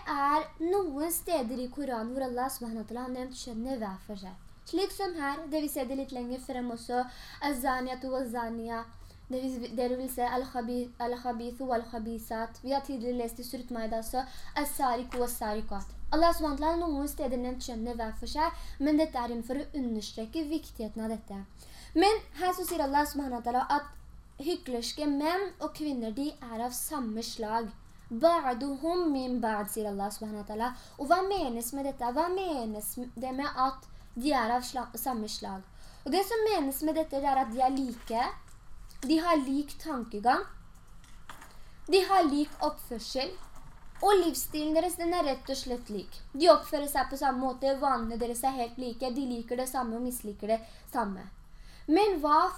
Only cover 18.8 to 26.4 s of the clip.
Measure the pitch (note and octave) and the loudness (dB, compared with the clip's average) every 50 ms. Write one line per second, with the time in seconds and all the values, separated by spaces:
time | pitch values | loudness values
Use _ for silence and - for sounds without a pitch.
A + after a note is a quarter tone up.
18.8 | C4+ D4+ D4+ D4+ D#4+ D#4 D4+ B3+ A#3 A3+ A#3+ A#3 A3+ A#3 C4+ C#4+ D4+ - - D4 | 4 4 6 6 4 4 2 -2 -2 -2 -2 -4 -4 -2 -2 -2 -4 -4 -4 -2
19.8 | B3+ A#3+ A3+ G#3+ G#3+ - - C#4 A3+ A3 - E4 D#4 C#4+ E4 D4+ - - - - | -2 -2 -2 -2 -4 -6 -6 -8 -8 -4 -2 -2 -2 0 -2 -2 -4 -6 -8 -8
20.8 | A3 G#3 - A3+ A3 A3 A3+ A3 - - G3 G3 G3 - - - - - - - | -6 -6 -4 -4 -4 -2 -4 -4 -6 -10 -10 -10 -10 -12 -16 -18 -16 -16 -16 -14
21.8 | - - - D#4 F#4 G#4 A4 G#4 - - - - F4+ F#4 F4+ F#4 F4+ D#4+ F4 D#4 | -14 0 4 8 8 8 6 4 0 -6 -6 0 0 0 2 0 -2 -2 0 2
22.8 | C#4+ C4+ C#4 D4 D4 C#4+ - C#4 C#4+ C4 B3 A#3 A3+ A#3+ A#3+ B3 A#3+ - C#4+ D4 | 2 4 4 4 4 4 0 -2 -2 -2 -4 -2 -2 2 2 2 4 4 2 2
23.8 | C#4+ - - - - - - - - - - - C#4 D#4+ F4+ F4 - C4 B3 A#3 | 2 -2 -12 -16 -16 -16 -16 -18 -18 -18 -14 -6 -2 -2 -2 -2 -2 -4 -4 -2
24.8 | A#3 - - D4 D4+ D4 C#4+ C#4 D4 D#4+ F4 F#4+ G4+ F4+ - - D4 D#4 - - | -2 -4 -4 0 0 2 2 4 2 2 2 2 0 -2 -4 -6 -6 -6 -4 -4
25.8 | D4+ D4+ C4+ A#3+ A3+ A3 G#3 C#4 C#4 D4+ D#4 - | -2 -2 -2 -2 -2 -2 -2 -2 -2 -4 -4 -8